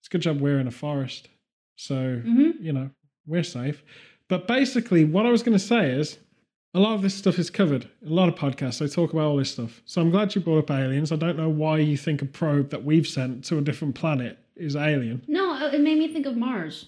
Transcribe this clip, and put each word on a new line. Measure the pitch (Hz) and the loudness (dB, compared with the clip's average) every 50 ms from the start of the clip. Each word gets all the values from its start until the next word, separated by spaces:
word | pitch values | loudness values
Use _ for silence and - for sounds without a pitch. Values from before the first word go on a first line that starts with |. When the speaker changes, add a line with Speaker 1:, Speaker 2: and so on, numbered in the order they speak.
Speaker 1:
It's | _ - | _ -2
a | |
good | - 180 - | -4 -2 0
job | 175 151 143 | 0 0 0
we're | 139 143 143 139 | 0 2 2 2
in | 131 | 0
a | 123 117 | -2 -4
forest. | - - 147 147 139 135 120 - - - - _ _ _ _ _ _ _ _ _ | -8 -8 -6 -4 -4 -6 -6 -10 -14 -18 -20 _ _ _ _ _ _ _ _ _
So, | - - - 143 131 131 131 127 120 117 | -20 -8 -6 -4 -2 -2 -2 -4 -4 0
Speaker 2:
Mm-hmm. | 226 233 254 294 330 330 - 196 | 2 6 6 6 4 4 -2 -4
Speaker 1:
you | 160 147 | -4 -2
know, | 135 131 139 _ _ _ _ _ _ _ 151 | -2 -4 -6 _ _ _ _ _ _ _ -4
we're | 156 175 156 | -2 -2 -2
safe. | - - 123 123 139 147 - _ _ - - - - _ _ _ _ | -2 -6 -6 -6 -6 -6 -8 _ _ -20 -20 -20 -20 _ _ _ _
But | 185 180 - - | -4 -4 -2 0
basically, | 233 262 269 240 - 247 226 - 185 170 156 | 2 2 2 2 0 -2 0 4 4 4 6
what | 151 156 190 220 | 6 4 2 4
I | 240 | 4
was | 240 226 233 | 4 4 4
gonna | 240 220 190 | 4 2 2
say | - - 240 233 185 135 | 4 2 2 2 2 2
is, | 127 135 151 - - - _ _ _ _ _ _ _ _ _ _ _ | 0 0 -2 -4 -6 -16 _ _ _ _ _ _ _ _ _ _ _
a | 180 | 2
lot | 196 220 226 | 2 2 2
of | 208 190 | 0 0
this | 196 190 | -2 -2
stuff | - - 190 180 180 | 2 0 0 2 2
is | 165 - | -2 -4
covered | - - 202 160 143 127 - - _ _ | 0 0 2 2 2 0 -4 -8 _ _
in | - 151 | -8 -2
a | 156 | 2
lot | 180 185 175 | 2 2 2
of | 170 | 2
podcasts. | - 151 139 123 - 143 127 117 - | 0 -2 -4 -2 -2 -6 -6 -4 -4
They | 156 143 | -4 -4
talk | - - 170 151 - | 0 0 0 0 0
about | 160 151 151 | 0 0 2
all | 147 | 2
this | 143 135 - | 0 0 -2
stuff. | - - 117 113 - - _ | -4 -8 -10 -10 -10 -16 _
So | - - 180 | -6 -2 0
I'm | 165 170 | 2 4
glad | 165 202 214 196 - | 4 2 2 2 0
you | 202 | -2
brought | 165 170 160 156 | 0 2 2 2
up | 147 - | 2 2
aliens. | 147 135 135 131 135 139 156 147 160 | 0 0 0 0 0 0 0 0 -2
I | |
don't | 156 156 170 175 | -2 0 -2 -2
know | 160 160 160 | 0 0 0
why | 156 151 151 156 156 156 | 0 0 0 0 2 2
you | 156 151 147 139 | 2 2 0 -2
think | - 170 151 139 139 | -2 -2 -2 -2 -4
a | |
probe | 135 - - 180 156 147 143 139 143 | -6 -4 -4 -2 0 2 0 0 0
that | - 113 110 | -4 -6 -2
we've | 143 156 165 147 | 2 4 4 4
sent | - - 143 131 127 127 123 - | 2 -2 -4 -4 -4 -6 -8 -6
to | - 170 151 | -4 -2 -2
a | |
different | 143 147 127 - 160 147 120 | 0 -2 -4 -4 -4 -6 -6
planet | - - 165 151 135 123 120 - _ _ _ _ | -4 -2 -2 -2 -2 -4 -6 -10 _ _ _ _
is | - 175 151 139 | -12 -8 -6 -4
alien. | 147 147 151 151 139 123 113 117 120 - - | -2 0 0 0 0 -2 -2 -6 -8 -4 -2
Speaker 2:
No, | 302 370 392 359 311 | -2 0 0 -2 -2
uh, | 262 294 294 277 | -4 -4 -2 2
it | 294 294 | 2 2
made | 311 311 311 | 4 4 2
me | 320 311 | 2 0
think | 320 320 277 | -2 -4 -4
of | 277 247 | -4 -4
Mars. | 233 233 262 254 202 165 156 - - - | -4 -4 -2 -4 -4 -6 -8 -10 -14 -18